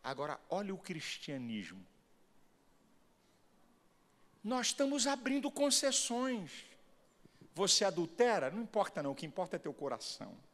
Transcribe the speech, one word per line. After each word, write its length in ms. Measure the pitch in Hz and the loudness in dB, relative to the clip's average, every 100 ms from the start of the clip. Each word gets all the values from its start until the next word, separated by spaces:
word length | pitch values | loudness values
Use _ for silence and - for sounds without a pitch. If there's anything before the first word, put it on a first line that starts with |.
| 127 | -8
Agora, 340 | 135 147 143 - | -6 -6 -6 -4
olha 200 | 180 202 | -4 -2
o 60 | 185 | -6
cristianismo. 1040 | - 165 - - - 139 120 110 87 95 90 _ _ _ _ - _ _ _ _ _ _ _ _ _ _ _ _ - _ _ _ _ _ - - | -6 -8 -6 -8 -6 -6 -4 -4 -6 -12 -18 _ _ _ _ -20 _ _ _ _ _ _ _ _ _ _ _ _ -20 _ _ _ _ _ -20 -10
Nós 240 | 208 254 226 | -2 0 2
estamos 400 | - 277 285 262 | 2 2 4 2
abrindo 420 | 277 262 277 285 | 2 0 0 0
concessões. 1120 | 285 285 269 277 254 - 233 262 240 160 - - - - - _ _ - - - - | 2 4 4 4 2 2 0 0 -2 -4 -10 -16 -20 -20 -20 _ _ -20 -20 -14 0
Você 280 | 190 - | 4 4
adultera? 680 | 196 175 165 - 240 202 135 | 4 2 -2 4 4 6 2
Não 100 | 190 | -2
importa 400 | 226 214 190 - | -2 0 0 0
não, 120 | 143 | -4
o 20 | 135 | -4
que 100 | 160 | -6
importa 300 | 160 180 127 | -4 -4 -4
é 40 | |
teu 140 | - | -6
coração. 640 | 139 139 117 - - 104 95 - | -6 -4 -4 -6 -10 -12 -14 -20